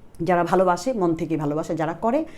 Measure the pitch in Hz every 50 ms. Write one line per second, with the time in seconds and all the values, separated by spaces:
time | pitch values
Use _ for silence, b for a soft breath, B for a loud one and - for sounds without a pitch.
0 | - - - - 165 175 180 170 175 170 190 185 190 180 175 175 - 262 254 214
1 | 180 170 165 165 170 151 160 151 151 143 147 156 165 - 170 151 156 156 170 165
2 | - 226 247 311 320 B B